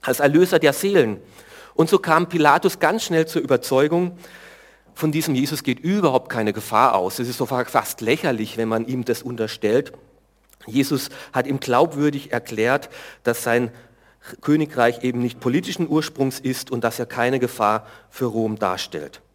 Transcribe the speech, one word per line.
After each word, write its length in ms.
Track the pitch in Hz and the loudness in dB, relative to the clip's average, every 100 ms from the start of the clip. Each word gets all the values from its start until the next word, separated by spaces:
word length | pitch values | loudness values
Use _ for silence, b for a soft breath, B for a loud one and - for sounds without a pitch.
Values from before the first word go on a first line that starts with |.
als 180 | - 123 | -2 2
Erlöser 400 | 143 151 180 170 | 4 4 4 4
der 140 | 151 | 2
Seelen. 460 | 139 196 196 117 98 B B B B B | 2 2 4 2 0 B B B B B
Und 160 | - 165 | 0 2
so 100 | 185 | 2
kam 300 | - 160 175 | 4 2 2
Pilatus 500 | 170 151 151 180 - | 4 4 6 2 2
ganz 240 | 160 220 | 0 0
schnell 240 | - 165 160 | 0 0 0
zur 140 | 165 | -2
Überzeugung, 760 | - 127 - 131 151 170 180 180 B B B B B B B | 0 0 2 2 2 2 -2 -6 B B B B B B B
von 180 | - 156 | -4 -2
diesem 240 | 156 156 131 | -2 0 0
Jesus 260 | 147 151 | -2 -2
geht 180 | - 123 | -4 -4
überhaupt 500 | 160 202 170 127 - | -2 2 2 2 -2
keine 240 | 120 107 | -2 -2
Gefahr 420 | 104 - 110 127 95 | -2 0 4 4 4
aus. 240 | 92 - | 0 -4
Es 80 | 123 | -6
ist 100 | 123 | -4
so 80 | 127 | -4
fa-, 200 | 127 123 | -2 0
fast 360 | 131 - - | -2 -2 -6
lächerlich, 560 | 110 156 170 117 107 113 | -2 0 0 -2 -4 -4
wenn 100 | 113 | -2
man 200 | 110 117 | -2 -2
ihm 180 | 127 120 | -6 -4
das 160 | 113 | -4
unterstellt. 680 | - 113 110 - 104 117 - - _ _ _ _ _ _ - | -6 -6 -6 -2 0 0 0 -14 _ _ _ _ _ _ -4
Jesus 440 | 117 135 139 - B B | -2 0 -2 -4 B B
hat 120 | 127 131 | -4 -2
ihm 140 | 139 | -4
glaubwürdig 720 | - 123 160 143 147 143 - | 2 4 4 2 0 -2 -6
erklärt, 580 | 123 - 107 113 139 - B B B | -8 -6 -2 0 0 -4 B B B
dass 200 | - 120 | -4 -2
sein 280 | - 117 123 B B B B B B - | 0 0 0 B B B B B B -10
Königreich 640 | - 151 151 127 120 120 | 0 0 0 0 0 2
eben 160 | 127 120 | -4 -2
nicht 200 | 123 117 | -4 -4
politischen 480 | 127 131 - - 160 | -2 -2 -4 -6 -2
Ursprungs 520 | 151 151 - 135 - | -2 -2 -2 -4 -2
ist 320 | 131 127 - | -6 -6 -6
und 120 | 123 | -2
dass 140 | 117 - | -2 -2
er 80 | 117 | -8
keine 320 | - 120 131 | -2 0 0
Gefahr 480 | 120 - 104 107 B B B | -2 0 0 0 B B B
für 160 | - 123 | -6 -4
Rom 320 | 110 110 107 | -2 -4 -2
darstellt. 640 | 98 90 - 80 73 - _ | -4 -4 -8 -10 -12 -18 _